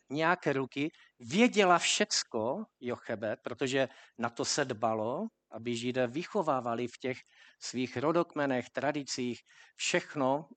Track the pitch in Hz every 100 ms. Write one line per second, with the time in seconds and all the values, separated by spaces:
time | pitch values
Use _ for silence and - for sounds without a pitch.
0 | _ 143 160 180 160 135 131 - 147 -
1 | - _ 117 165 240 190 190 175 - -
2 | 214 - - 117 110 165 220 _ 123 117
3 | - 113 107 117 - 113 139 135 127 -
4 | - - 120 - 135 - 135 110 113 110
5 | 110 143 220 - _ 113 117 117 123 127
6 | 123 131 175 214 160 131 120 117 123 -
7 | 127 127 - _ - _ - - 123 -
8 | 143 170 170 156 139 127 117 - 131 147
9 | 139 - 123 113 - - - - - 175
10 | - 151 131 139 160